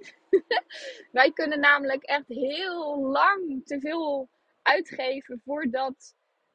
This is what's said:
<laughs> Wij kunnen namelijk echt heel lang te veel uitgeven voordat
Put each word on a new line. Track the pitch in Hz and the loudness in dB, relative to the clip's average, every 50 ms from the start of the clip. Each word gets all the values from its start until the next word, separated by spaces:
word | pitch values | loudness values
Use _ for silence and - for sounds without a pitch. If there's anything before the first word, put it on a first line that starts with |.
| 403 - - _ _ _ | -18 -20 -20 _ _ _
<laughs> | - 370 - - 453 719 - - - 622 571 539 508 - - _ - 247 | 2 4 4 2 0 -2 -2 -4 -10 -14 -12 -12 -14 -14 -16 _ 4 4
Wij | 269 320 | 4 4
kunnen | 294 - 320 294 302 294 | 4 0 -2 -2 0 4
namelijk | 294 285 285 285 277 269 269 277 | 4 4 4 4 2 -2 -4 -4
echt | - - 277 294 277 - | -2 -2 -2 -2 -2 -6
heel | 233 262 269 269 294 330 381 370 349 339 311 294 294 285 | -6 -4 -4 -4 -2 -4 -4 -4 -4 -4 -6 -4 -4 -2
lang | 269 262 269 285 320 381 403 392 359 311 269 262 - | -2 0 2 4 4 4 4 2 -2 -6 -6 -6 -6
te | - 294 277 | -6 -6 -4
veel | 262 302 320 339 320 294 285 269 262 - _ _ _ _ _ _ | -4 -4 -4 -2 -2 -2 -2 -4 -6 -8 _ _ _ _ _ _
uitgeven | - - 285 - 311 - - - 262 254 269 277 - - 247 233 - | 2 2 2 2 0 -4 -8 -6 -4 -4 -4 -6 -8 -12 -14 -12 -8
voordat | 262 285 302 320 240 233 262 269 269 269 - - - _ _ _ _ _ _ _ _ | -6 -4 -2 -2 -2 -2 -2 -2 -4 -6 -10 -16 -20 _ _ _ _ _ _ _ _